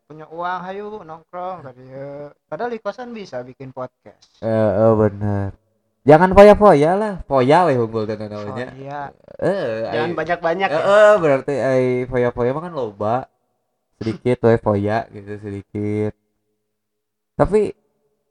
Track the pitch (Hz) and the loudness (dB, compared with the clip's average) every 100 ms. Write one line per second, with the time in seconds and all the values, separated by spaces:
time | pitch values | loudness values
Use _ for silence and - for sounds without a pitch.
0 | - 156 151 160 175 185 185 196 208 214 | -20 -20 -16 -10 -8 -8 -10 -12 -14 -16
1 | 160 160 160 180 180 180 139 123 131 135 | -16 -20 _ -12 -12 -12 -16 -20 -20 -16
2 | 143 143 147 - _ 156 240 226 202 202 | -14 -14 -18 -20 _ -10 -8 -8 -10 -12
3 | 247 226 190 123 127 123 131 131 127 _ | -12 -16 -14 -12 -14 -16 -16 -14 -14 _
4 | 104 - _ _ 113 110 107 95 113 110 | -20 -20 _ _ -4 0 0 2 2 4
5 | 107 101 104 101 98 - _ _ _ _ | 2 0 -4 -4 -6 -10 _ _ _ _
6 | 127 151 185 190 208 196 208 151 151 190 | 6 6 6 8 10 10 8 6 4 0
7 | 220 180 - 135 127 160 175 127 113 110 | -2 -8 -2 0 4 4 4 0 -2 -4
8 | 107 107 107 104 104 127 127 131 135 147 | -6 -8 -10 -12 -10 -10 -12 -14 -14 -12
9 | 143 - - - - 196 139 110 110 117 | -12 -16 -20 -6 -4 -2 -4 -6 -6 -4
10 | 170 160 160 170 170 175 190 151 180 208 | -4 -4 -4 -2 -2 -2 -2 0 2 6
11 | 208 208 160 135 127 135 127 131 127 127 | 6 6 4 0 0 -4 0 0 0 -2
12 | 127 127 120 120 120 139 175 160 113 101 | -4 -2 -2 -2 -4 -4 -8 -8 -8 -6
13 | 104 123 135 _ _ _ _ _ _ - | -4 -4 -6 _ _ _ _ _ _ -10
14 | 110 101 123 123 117 113 107 101 101 110 | -8 -4 -2 0 2 2 0 -2 -2 -4
15 | - 107 101 104 104 98 - 104 104 104 | -6 -14 -16 -14 -12 -14 -12 -8 -6 -4
16 | 107 - _ _ _ _ _ _ _ _ | -6 -8 _ _ _ _ _ _ _ _
17 | _ _ _ - 143 214 202 - _ _ | _ _ _ -4 0 0 -2 -6 _ _
18 | _ _ _ | _ _ _